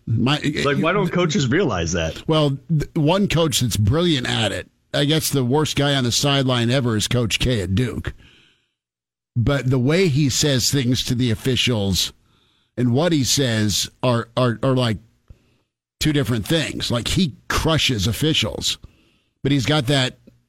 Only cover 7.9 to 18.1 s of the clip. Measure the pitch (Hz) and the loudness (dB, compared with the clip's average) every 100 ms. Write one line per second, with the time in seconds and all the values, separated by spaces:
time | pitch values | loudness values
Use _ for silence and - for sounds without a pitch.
7.9 | - - - - - _ _ _ _ _ | -4 -8 -12 -18 -20 _ _ _ _ _
8.9 | _ _ _ _ 123 113 139 127 131 123 | _ _ _ _ -2 0 0 0 0 2
9.9 | 170 190 131 143 - 147 131 - 143 123 | 2 2 2 0 0 0 0 0 0 0
10.9 | 127 - 123 127 107 135 120 - 117 98 | -2 -2 -2 0 -2 -2 0 0 0 0
11.9 | 90 - - _ _ _ _ _ - 123 | 0 -2 -8 _ _ _ _ _ -2 0
12.9 | 120 175 160 117 - 131 110 107 92 - | 2 2 2 2 0 0 0 0 0 -4
13.9 | - 127 117 - - 127 110 135 127 120 | -4 0 0 -2 -2 0 0 0 0 0
14.9 | 107 - _ - - _ _ _ _ _ | -4 -10 _ -20 -20 _ _ _ _ _
15.9 | - 156 147 113 120 95 165 113 60 - | -4 0 2 0 -2 0 0 0 -4 -4
16.9 | 120 - - 170 - - - 185 151 - | -2 -2 0 0 -4 -4 -2 0 0 0
17.9 | 110 95 | 0 -2